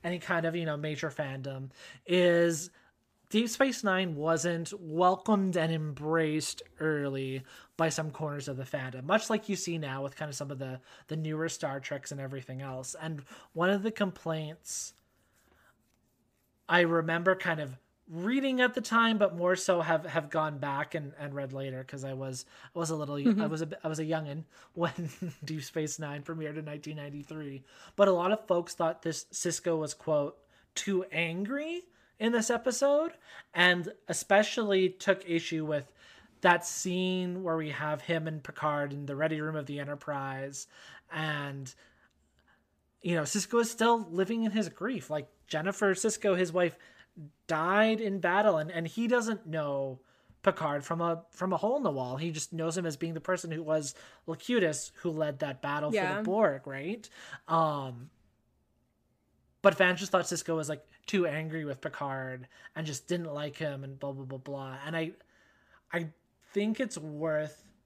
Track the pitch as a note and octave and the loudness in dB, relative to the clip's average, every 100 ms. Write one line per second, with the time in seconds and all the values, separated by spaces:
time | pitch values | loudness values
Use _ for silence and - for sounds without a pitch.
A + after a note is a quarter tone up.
0 | E3+ F3 - F3 E3 E3+ E3 D3 D#3 D3 | -4 -4 0 0 2 0 -2 -4 -4 -4
1 | D#3 C3+ C#3+ C3+ C3+ C3+ C3+ - - - | -6 -4 -6 -6 -8 -8 -12 -14 -20 -18
2 | - F3+ F3+ E3+ E3+ D#3+ F3 _ _ _ | 2 4 6 6 4 2 -6 _ _ _
3 | _ _ _ G#3+ A#3 - C#4 A#3+ G#3 F#3 | _ _ _ 2 2 4 2 4 2 2
4 | F#3 D3 D#3 D#3+ E3 E3+ E3 G3+ E3 D#3 | 2 0 2 2 2 -2 -4 -8 -4 6
5 | F3+ F#3 - G#3 F#3+ F3 D#3+ E3 D#3 C3+ | 6 6 4 4 4 2 2 0 -2 -4
6 | D3+ E3 D#3 D#3 - - - - D#3 D3+ | 2 4 4 2 -2 -8 -14 -4 0 0
7 | C#3+ C3+ C3+ C3+ C3 - - - E3 D#3+ | 0 -2 -4 -6 -8 -20 -16 0 0 0
8 | D#3 C3 D#3 C#3+ C3+ C3 B2+ C#3+ C3 B2+ | -4 -4 -6 -6 -6 -8 -6 -6 -6 -8
9 | C#3 G#3+ - G#3+ - F#3 - E3 C#3+ C3+ | 0 0 2 -2 0 -4 -2 -4 -4 -4
10 | C#3 - D3+ C3+ C#3 C3+ C3+ B2+ - - | -6 -6 -8 -6 -8 -6 -8 -8 -14 -20
11 | - D#3 D#3 D#3 D#3+ - D3 C#3 C3 C#3 | -8 -4 -2 -2 -2 -2 -4 -4 -6 -8
12 | - C#3 C3+ C3+ B2+ C3 C#3 C3 B2+ - | -8 -8 -8 -8 -10 -10 -8 -8 -10 -8
13 | D#3+ D3+ C3 - - D#3+ F3+ G3+ A3 A3 | -8 -8 -10 -20 -12 2 4 4 0 0
14 | G3+ F3+ E3 D#3+ D3+ - - - - _ | -2 -2 -4 -4 -6 -12 -10 -10 -10 _
15 | _ _ _ _ _ _ _ _ _ _ | _ _ _ _ _ _ _ _ _ _
16 | _ _ _ _ _ _ - E3+ E3+ E3 | _ _ _ _ _ _ 2 4 6 4
17 | D#3+ E3 F3 F#3 F#3 D#3 C#3+ C3 _ _ | 2 2 4 4 0 -2 -4 -10 _ _
18 | - E3 F#3+ C4 C4+ B3+ B3 A#3+ A3 A3+ | -12 -4 0 2 2 4 4 2 2 4
19 | A3+ A3 G3+ E3+ F3+ F#3 - F3 D#3+ E3 | 4 4 2 4 2 2 2 2 4 0
20 | D#3+ D#3+ D3+ E3 D#3 C#3+ C#3+ C#3 D3 E3 | 2 -2 0 0 0 -2 -4 -2 -4 -6
21 | C#3 - C#3+ C#3 C#3 C3+ C3+ B2+ C3 C#3 | -8 -10 -8 -6 -6 -6 -6 -8 -10 -10
22 | C3+ C3 C3+ B2+ - - - E3+ D#3+ D#3+ | -8 -6 -8 -8 -12 -20 -12 -6 -4 -4
23 | C#3+ C#3+ D3 G#3 D3+ D#3 D#3+ D3+ D#3+ D#3 | -4 2 2 2 0 -2 -6 -6 -6 -4
24 | D#3 D#3+ D3+ D3+ D#3+ - - - E3+ - | -2 -2 -2 -8 -12 -20 -16 -4 -4 -2
25 | E3 - F3+ - D3 D#3 C3+ E3 D3+ - | -8 -6 -10 -8 -8 -8 -6 -4 -4 -6
26 | D3+ C#3+ C#3+ E3 D#3 D3+ D3+ D3 D3+ D3+ | -8 -8 -8 -8 -6 -8 -8 -10 -10 -10
27 | C#3+ C#3+ C#3+ D#3 C#3+ C#3 - - - - | -10 -12 -12 -10 -10 -12 -16 -20 -12 6
28 | G3 F3+ F3+ G#3+ - F3 F3 - E3 E3 | 8 8 4 2 4 2 2 0 0 0
29 | E3 D3+ - - F3 D#3+ F3+ D#3+ D3+ - | -6 -6 -8 -4 -2 -2 0 0 -2 -6
30 | - D3+ C#3+ - _ _ _ - - F#3 | 2 2 2 -6 _ _ _ -6 0 0
31 | F#3 D#3 E3 E3 G3+ C#4 D#4 F4 F4+ _ | 0 -2 -2 -2 -4 -4 -4 -8 -10 _
32 | _ _ A3+ A#3 A3 A#3 B3+ A#3 C#4 D4 | _ _ 2 2 2 2 0 2 4 4
33 | E4 - - - - E3+ F3+ F3+ E3 - | 2 -6 -20 -20 -6 4 6 6 0 -10
34 | - - - G3 G#3+ - G#3+ F#3+ F#3 F#3 | -6 -6 6 6 6 0 2 4 4 2
35 | - F#3+ F3 E3 E3 D#3+ D#3 D3 C3 _ | 0 0 2 -2 0 -4 -2 -2 -4 _
36 | - - - _ F3+ F3 - - F#3 F3+ | -20 -20 -20 _ 6 6 4 -6 -2 0
37 | F#3 F#3 F3+ F3+ F3+ D#3+ D#3 C3+ D3+ D3+ | 2 0 -2 -2 0 0 -2 -2 -2 -2
38 | - E3 D#3 D#3 - - D3+ D3 C#3+ C#3+ | 0 0 0 -6 -8 -2 0 0 -2 -4
39 | C#3+ C#3 D#3+ D#3 D#3 D#3 C#3+ C#3+ C#3 C#3+ | -6 0 0 0 -2 -4 -4 -6 -6 -8
40 | - C#3+ C3+ C3 C3+ C3+ - - - - | -6 -4 -4 -6 -8 -10 -14 -18 -20 -20
41 | _ D#3+ D#3 D3+ C#3+ C#3 C3 - - _ | _ -4 -4 -4 -6 -8 -12 -16 -20 _
42 | _ _ _ _ _ _ _ _ _ _ | _ _ _ _ _ _ _ _ _ _
43 | F3+ E3+ D3 G#3 F#3+ A#3 A3+ - A#3 A#3 | -2 0 0 -2 0 2 2 2 4 4
44 | F3+ E3+ F#3+ A#3 A3+ G#3 F3+ - G#3 A#3 | 2 -2 0 0 0 0 -2 -4 -4 -4
45 | - D3+ C3 _ _ D#3 F3+ G3 G3+ F#3 | -4 -6 -6 _ _ -2 -2 2 2 2
46 | A3+ G#3+ G#3 F3+ F3+ F3 F3 - - - | 0 0 2 2 2 2 0 0 -20 -20
47 | - - D3 _ - D#3 E3+ G3+ A3 A3 | -20 -18 -20 _ -4 0 2 4 4 4
48 | G#3+ G3 F3 F#3+ G#3+ D#3+ D#3 E3 E3 A3 | -2 0 4 6 6 4 0 -4 -4 0
49 | A#3 B3 A3+ G#3+ D#3+ D#3 D3 C#3 C3+ B2+ | 2 4 2 -4 -4 -4 -2 -2 -2 -6
50 | _ _ _ _ G3+ F#3 D#3 C#3+ C3 E3 | _ _ _ _ 2 2 -2 -2 -2 0
51 | E3+ E3 - - F#3 F3 G#3+ C#4 A3+ C3+ | 0 -2 -6 -6 -2 0 2 2 0 0
52 | B2 C3 E3 D3+ - E3 E3 E3+ E3+ C#3+ | -4 -4 -4 -6 -8 -4 -2 -2 -4 -4
53 | E3 D#3+ - F3+ E3+ D#3 D3+ D#3 C#3+ - | -6 -4 -2 -2 -2 -6 0 0 0 -10
54 | - - - D#3+ - B3 E3+ D3 - - | -20 -16 -10 -8 0 4 4 0 -8 -6
55 | F3 D#3 D3+ C#3 D3 C3 C#3+ D3 D3+ G#3+ | -4 0 -2 -2 -4 -4 -4 -2 0 2
56 | F#3 G3 G#3+ G3+ G3+ C3+ C#3 C3+ D#3 G#3+ | 0 0 0 4 4 4 -6 -8 -6 -8
57 | - - - - - E3 D#3+ D3 C3+ A#2+ | -10 -20 -18 -16 2 4 4 2 -6 -10
58 | C3+ _ _ _ _ _ _ _ _ _ | -16 _ _ _ _ _ _ _ _ _
59 | _ _ _ _ _ _ G3+ G3 F#3 F3 | _ _ _ _ _ _ 4 6 4 4
60 | F#3+ F#3 E3+ E3+ - D#3+ D3 D3 _ _ | 2 2 2 -4 -2 -2 -2 -6 _ _
61 | - G3 E3+ D3 D#3+ D#3+ D3 C3+ D#3 - | -2 2 2 0 -4 -6 -6 -6 -8 -6
62 | C#3+ C3 C3 B2+ B2 - - - D#3 C3+ | -4 -4 -6 -10 -14 -20 -14 -8 -6 -8
63 | - F3 E3 D3 D3+ - D#3 C#3 C3+ C3+ | -4 -4 -2 -6 -6 -4 -6 -4 -10 -8
64 | C#3 C3+ C3 C3+ C3+ C#3 C3+ C3 C#3+ E3 | -8 -8 -10 -10 -8 -8 -8 -10 -6 -4
65 | D#3+ - _ _ _ _ _ _ _ F3 | -4 -8 _ _ _ _ _ _ _ -4
66 | D#3+ _ _ _ _ G3+ G#3 A3 B3 - | -4 _ _ _ _ 0 0 0 -4 -6
67 | D#3 D3 D#3+ D3+ D3+ - _ _ | -10 -4 -2 0 -2 -10 _ _